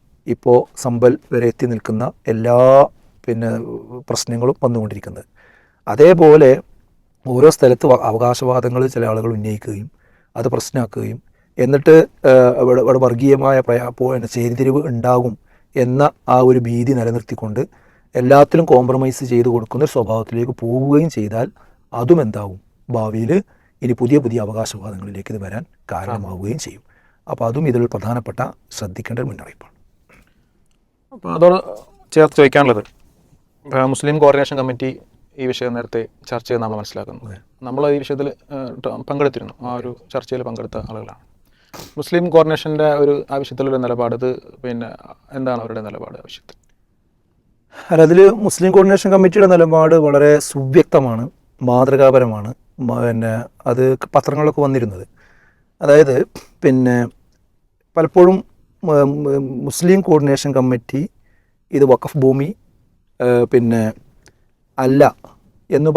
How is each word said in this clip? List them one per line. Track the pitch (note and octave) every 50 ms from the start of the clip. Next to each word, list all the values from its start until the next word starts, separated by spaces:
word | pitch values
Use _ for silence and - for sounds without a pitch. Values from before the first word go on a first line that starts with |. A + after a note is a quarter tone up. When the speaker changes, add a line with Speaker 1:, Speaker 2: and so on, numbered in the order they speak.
| _ _ _ _ _ -
Speaker 1:
ഇപ്പോ | A#2 - - B2 A#2+ B2+ - - _ -
സമ്പൽ | - B2+ A#2+ A#2 A#2+ B2 C#3 - - _ C3
വരെ | A#2+ A#2+ A#2
എത്തി | - - B2+
നിൽക്കുന്ന | A#2+ A#2 G#2+ - - A2 A2 A#2+ D3+ - _ _ -
എല്ലാ, | A2+ A2 A2+ A#2+ A#2+ B2 B2+ C3 C3+ C#3 D3+ - - _ _ _ _ _ _
പിന്നെ, | - A#2 A#2 A#2 A2+ A2+ A2+ A#2 A#2+ A#2+ A#2 A2+ A2 A#2+ B2+ - -
പ്രശ്നങ്ങളും | A#2+ - - - A#2 A#2 A#2+ B2+ C#3 - -
വന്നുകൊണ്ടിരിക്കുന്നത്. | B2 A#2+ A2+ G#2+ G#2 G2+ G2+ - - F#2 - - _ _ _ _ _ _ _ _ _ _ _ _ -
അതേപോലെ | G#2 A#2 D3+ F3 F#3 E3+ E3 D3+ D3 D#3 C#3+ C3 C3 - - _ _ _ _ _ _ _ _ _ _ _ -
ഓരോ | C3 B2 B2 C#3 D#3+
സ്ഥലത്ത് | D#3 - - B2 B2 - -
വ-, | D3 B2 B2 - A2+
അവകാശവാദങ്ങൾ | A2 A2+ B2 A#2+ B2 - C3+ B2+ B2+ B2 A#2+ B2 B2 B2+ C3 B2+
ചില | - B2 A#2
ആളുകൾ | A2+ A2 A2+ A2 A#2 A2+ G#2
ഉന്നയിക്കുകയും | G#2 A2 G#2+ G#2 - A#2 G#2+ G2 A2 D#3 - _ _ _ _ _ _ _ _
അത് | A#2 A2+ B2
പ്രശ്നമാക്കുകയും | A#2 A#2+ - - - C3+ A#2+ G#2+ - A2 A2 G#2+ A2+ A#2+ - _ _ _ _ _ _ -
എന്നിട്ട്, | B2+ B2+ C#3 C#3+ C#3+ E3 D#3+ D#3+ D#3 - _ _ - C#3
ഏഹ്, | C3 C3 B2 B2 B2 -
ഇവിടെ, | B2 B2+ B2 C3
ഇവിടെ | A#2 C#3 B2+ C3 C3
വർഗീയമായ | B2 A#2+ A#2 C3+ C#3 C#3 C3 C3+ C3+ C3+ C3
പ്രയാ-, | B2 - A#2+ A#2+ A#2+ B2 A#2+ -
പോ-, | B2+ B2+ C3
പിന്നെ | B2 A2+ - -
ചേരിതിരിവ് | B2 A#2+ A#2+ A#2+ B2 C3+ C3+ C3 D3 D3 D#3
ഉണ്ടാകും | A#2+ A#2 A#2 B2+ B2+ B2 B2 A#2+ G#2 - _ _ _ _ _ _ -
എന്ന | C#3 B2 B2+ B2+ C3+ C#3+ D3 - _ _ -
ആ | B2 B2+ B2+ B2+
ഒരു | B2+ B2+
ഭീതി | A#2+ A#2 A#2 A#2+ A#2+ B2+ C3+ B2
നിലനിർത്തിക്കൊണ്ട് | A#2 A#2 A2+ A#2+ A2 - B2+ - A2+ G#2+ G#2 B2 D3+ - _ _ _ _ _ _ _ _ -
എല്ലാത്തിലും | B2+ B2 B2+ C#3 C#3+ C#3+ - - E3 E3
കോംപ്രമൈസ് | - D3 B2+ B2+ B2 B2+ C3 C3+ C3 B2 - C#3 B2
ചെയ്ത് | B2 A#2+ A#2 B2
കൊടുക്കുന്ന | A#2 A#2 A2 - - A#2+ A#2+ A#2
ഒരു | -
സ്വഭാവത്തിലേക്ക് | C3 A2+ G#2 A2 A2+ A2 - A#2 A#2 A#2+ A#2+ A#2 -
പോവുകയും | A#2 A#2 B2 B2+ C3+ C#3 C#3+ D3 E3 D#3+ - A2+
ചെയ്താൽ | G#2+ G#2 A2 A2+ B2+ G#3 - _ _ _ _ _ _ _ -
അതും | A#2+ B2 C3 F3 E3 C3+
എന്താവും? | A2 G#2+ G#2+ G#2 G2 F#2 F#2+ _ _ _ _ _ -
ഭാവിയിൽ | B2 A2+ A2 G#2+ G#2+ A2 A2+ A2+ E3 G3 - - _ _ _ _ _ _
ഇനി | - B2 A#2+ -
പുതിയ | B2 A#2+ C#3 D3 B2+
പുതിയ | A#2 A2+ A#2 G#2+
അവകാശവാദങ്ങളിലേക്ക് | G2+ A2 A2 A2 - - G#2 F#2+ G#2+ G2+ F#2 G2 G2+ G2 G2 G2 - A2
ഇത് | G#2+ G2
വരാൻ | F#2 G2+ A2+ - - _ _ _ -
കാരണമാവുകയും | F2+ E2+ F#2 A2 A#2+ G#2+ G2 F#2 F#2+ F2 F#2+ G#2 B2+ D3+ -
ചെയ്യും. | - - - _ _ _ _ _ _ _ _ _ -
അപ്പൊ | - - A#2 A#2
അതും | A#2+ D3 E3 C#3+
ഇതിൽ | A#2+ A#2+ A#2+ A#2 -
പ്രധാനപ്പെട്ട | G#2 F#2 A2 A#2+ B2 A2+ - - - B2+ - - _ _ _ - -
ശ്രദ്ധിക്കേണ്ട | G#2+ F#2+ F#2 - A2 - A#2 B2
ഒരു | B2+ C3+
മുന്നറിയിപ്പാണ്. | G2+ - - - - _ - _ _ _ _ _ _ _ _ _ _ _ _ _ _ _ _ _ _ _ _ _ _ _ _ _ _ _ _ _ -
Speaker 2:
അപ്പൊ | - - F3+ E3+ E3
അതോട് | E3+ F3 F3 F#3 - - - - - _ _ _ _ _ -
ചേർത്ത് | D#3+ D#3 D3 - -
ചോദിക്കാനുള്ളത്, | D3 C3+ - C#3+ C#3+ C3 A#2 G#2 - - _ _ _ _ _ _ _ _ _ _ _ _ _ _ _
ആ, | - - C3 C3 C3 C3+
മുസ്ലിം | - - D3 D3 D#3 D3+
കോർഡിനേഷൻ | C#3+ C#3 C#3+ C#3 - D3 C3+
കമ്മിറ്റി | C3 C3 B2 A#2+ C3 C3 C3 - _ _ _ _ _ _ _ C#3+
ഈ | C3 B2+
വിഷയം | B2 - B2+ B2 A#2+
നേരത്തെ | A#2+ A#2 - - A#2 A2 - _ _ _ -
ചർച്ച | B2+ A#2 A#2 -
ചെയ്ത് | B2 A#2 A2+
നമ്മൾ | G#2+ G#2+ G#2+
മനസ്സിലാക്കുന്നു. | G#2+ - - G#2 G2+ - - - B2
Speaker 1:
അതെ. | G#2+ G2 - _ _ _ _ C3 B2
Speaker 2:
നമ്മൾ | B2 C3+ D3 D3 C#3+
ഈ | C#3+ C3+
വിഷയത്തിൽ, | - C#3+ C3 C#3 C#3+ - - _ _ D3
ഏഹ്, | C3+ C3+ B2 - C3 -
ട്ട-, | - - A2+ B2+ -
പങ്കെടുത്തിരുന്നു. | C#3+ C#3+ D3 C#3 B2 A#2 G#2 G#2 - _ A#2+ B2
ആ | B2 B2
ഒരു | A#2+ B2 A#2+ - _ _ -
ചർച്ചയിൽ | C3+ - - C3 B2+ B2 A#2+
പങ്കെടുത്ത | A#2 A2+ A2+ A2 - A2+ G2+ -
ആളുകളാണ്. | A2+ G#2+ G#2+ G#2 - _ _ _ _ _ _ _ _ _ _ _ - - - - _ D3+
മുസ്ലിം | D3 - F3 F3 F3 F3
കോർഡിനേഷൻ്റെ | D#3 E3 D#3+ D#3 D#3 C#3+ - D#3+ D#3 D3+ D3+ D3+ D3 D3
ഒരു | C#3+ D3 C#3+ C#3+ - -
ആ | C#3 C#3
വിഷയത്തിലുള്ള | C#3+ - C3 B2+ C3+ C3+ C3 B2+ B2+
നിലപാട്, | A#2+ A#2+ A#2 A#2+ A#2 A#2
ഇത് | A#2 B2 B2+ B2+ - - - - _ -
പിന്നെ | B2 A#2+ A#2 A#2 A2 - - - - - _ _ _ C#3 C3+
എന്താണ് | C3 C3 B2 A#2 A2+
അവരുടെ | A2 A2+ A2 G#2+ G#2
നിലപാട് | G2 - - - - -
ആ | - -
വിഷയത്തിൽ? | - - _ - _ _ _ _ _ _ _ _ _ _ _ _ _ _ _ _ _ _ _ _ _ _ _ _ _ - - -
Speaker 1:
അല്ല, | F3+ D#3+ D#3+ D#3
അതില് | F3 F#3 G3 G3 A3+ G#3+ G#3+ F#3
മുസ്ലിം | - - E3+ F#3+ F#3
കോർഡിനേഷൻ | G3+ F#3+ F#3+ G3 F#3+ - G3 F#3+
കമ്മിറ്റിയുടെ | F#3+ F#3 F3+ F3 G#3 G3 F#3 F3+
നിലപാട് | E3+ E3 D#3+ D#3+ D#3+ D#3+ D#3+ E3
വളരെ | E3 D3+ D3 C#3+ C#3+ D3 D3 D3 D3 - -
സുവ്യക്തമാണ്, | - C#3+ C3+ C3 C3+ E3+ D3+ - - D#3 C#3 B2 A2+ A2 A#2+ D3+ - _ _ _ _ _
മാതൃകാപരമാണ്. | B2+ B2 B2 B2 B2+ C3+ C3+ C3+ C#3 C3+ C3 C3 B2+ A#2 G#2+ G#2 G#2 A2 B2 - _ _ _ - B2+ A#2+
മ-, | A#2 A#2+ A#2+
പിന്നെ | A#2+ A2+ A2+ A2+ A2+ A2 A#2 A#2 - _ _ _ C3
അത് | A#2+ B2+ C3 C3 C3 - - - -
പത്രങ്ങളിലൊക്കെ | C#3+ - - C#3 C#3+ D3+ D3+ D3 - D3 C#3
വന്നിരുന്നത്. | C3+ C3 A#2+ G#2+ F#2+ F2 - - _ _ _ _ _ _ _ _ _ _ _ _ _ _
അതായത്, | - - C#3+ D3+ D#3 C#3 B2+ C#3 - - - - - _ _ _ -
പിന്നെ | D3 C3 C3 B2+ B2+ B2 A#2+ A#2+ - - _ _ _ _ _ _ _ _ _ _ _ _ _ _ _ _ E3
പലപ്പോഴും | D#3+ D#3 - F3+ F3+ F#3 F#3+ F#3 - - _ _ _ _ _ _ -
മ-, | D#3+ D3+ C#3+ C#3+ C#3 C#3+ D3 D3
മ-, | C#3+ C#3 C#3 C3+ C3 C3+ B2 C#3 C3+
മുസ്ലിം | - - F3 F3+ F#3 G3
കോർഡിനേഷൻ | F#3 - D#3 D3+ C#3+ C#3+ C#3 C3+ - C#3+ C3+ C3+
കമ്മിറ്റി | B2+ B2+ B2+ A#2 - - - C#3 D3 - - _ _ _ _ _ _ _ _ _ _ _
ഇത് | - C#3+ C#3+ C3
വഖഫ് | B2+ - - D#3 - D3+ C3+
ഭൂമി, | C3+ C3 C3+ C#3+ E3+ A3 - _ _ _ _ _ _ _ _ _ _ _ -
ഏഹ്, | B2 B2 B2 A#2+ A#2+ - -
പിന്നെ | B2 A#2+ A#2 A#2 A2+ A2 A2 - - _ _ _ _ _ _ _ _ _ _ _ _ _ _ _ -
അല്ല | C3 C3 C3+ C#3+ C#3+ B2+ - _ - - _ _ _ _ _ _ _ -
എന്ന് | - C#3 D3 D#3+ D3+